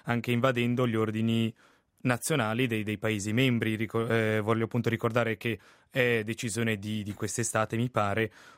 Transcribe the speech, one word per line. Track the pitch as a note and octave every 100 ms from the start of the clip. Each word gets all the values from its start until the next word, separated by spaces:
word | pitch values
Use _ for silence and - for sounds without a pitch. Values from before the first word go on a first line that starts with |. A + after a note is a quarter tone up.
anche | - A#2+ A#2
invadendo | A#2+ C3 B2 A#2+ B2 B2+
gli |
ordini | A2 A2 A2 A2+ A2+ A2+ - - _ _ _
nazionali | B2+ A#2+ - D#3 A2 A2+ C3
dei, | A2
dei | G#2 G#2+
paesi | A2 G#2+ G2
membri. | A2 C3 A#2+ A2
Ricor-, | G#2+ G#2+ A2+ A2+
eh, | A2+ A2 G#2+
voglio | G#2 A2+ A2+
appunto | A#2+ A#2
ricordare | A#2 A#2+ A#2 A2+ A2
che | A#2 G#2+ - - _
è | C3+ B2 A#2
decisione | G#2+ A2+ B2 G#2+ A#2 G#2+
di, | G2+ G#2+
di | G#2 G2
quest'estate, | G#2+ - A2+ A2+ A2 A2+
mi | B2
pare, | - G2+ G2+ A2+ - -